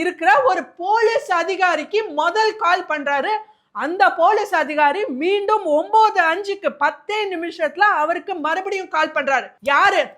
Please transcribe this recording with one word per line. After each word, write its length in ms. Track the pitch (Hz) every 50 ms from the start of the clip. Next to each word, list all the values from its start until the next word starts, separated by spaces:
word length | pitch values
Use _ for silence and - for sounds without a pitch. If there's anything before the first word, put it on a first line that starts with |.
இருக்கிற 280 | 330 359 349 - 330 349 427 554 523 494
ஒரு 120 | 370 359 262 - - -
போலீஸ் 480 | 349 381 427 453 453 427 453 494 - - 359 339
அதிகாரிக்கு 580 | 339 359 381 349 370 359 330 311 294 - - 427 440 381 294 302
முதல் 340 | 311 349 370 427 440 427 427 427 -
கால் 260 | 339 359 381 - -
பண்றாரு. 420 | 302 302 277 285 285 277 294 392 427 427 427 - _ _ _ _ - 208 240
அந்த 180 | 294 359 392 381 359 370 349
போலீஸ் 320 | 330 381 427 415 403 403 370 320
அதிகாரி 400 | 302 262 302 294 302 285 285 392 427 - 262 247
மீண்டும் 440 | 311 359 403 415 403 392 427 415 381 330 294
ஒன்பது 440 | 302 349 392 415 440 440 427 415 381 339 320
அஞ்சுக்கு 380 | 320 381 403 392 392 403 349 294 - -
பத்தே 380 | 285 302 302 - _ - 415 440 427 392 370
நிமிஷத்துல 560 | 320 339 339 320 - 320 294 - 349 403 415 381 311 302
அவருக்கு 300 | 311 349 359 - - 381 339 285
மறுபடியும் 480 | 311 330 370 381 392 403 381 370 - -
கால் 180 | 311 311 311 311 302
பண்றாரு. 300 | 277 277 277 247 220 - - _ - 262
யாரு, 300 | 277 302 381 403 392 339 269 - -